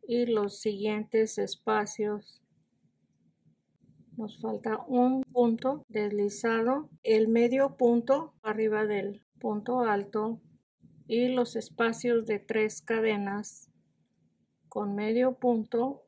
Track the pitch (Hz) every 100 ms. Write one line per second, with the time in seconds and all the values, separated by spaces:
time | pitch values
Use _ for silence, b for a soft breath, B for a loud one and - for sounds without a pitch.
0 | - 240 240 220 202 - 214 196 214 214
1 | 214 220 220 - 196 - - 214 208 -
2 | 208 208 - _ _ _ _ _ _ _
3 | _ _ _ _ _ _ _ _ _ _
4 | - - 214 - 220 214 226 220 - 247
5 | 247 262 262 247 240 226 254 302 - 214
6 | 208 208 202 202 233 226 226 277 302 -
7 | - 220 220 226 240 262 269 277 240 240
8 | 233 277 320 _ 214 220 220 214 214 208
9 | 196 202 _ _ 226 208 208 254 233 202
10 | 202 214 214 226 _ _ _ _ - -
11 | - 220 247 254 240 226 - - 233 226
12 | 247 233 220 208 - 220 214 - - 226
13 | 220 208 196 202 208 - - _ _ _
14 | _ _ _ _ _ _ _ 214 208 202
15 | 214 233 254 254 247 233 214 233 254 277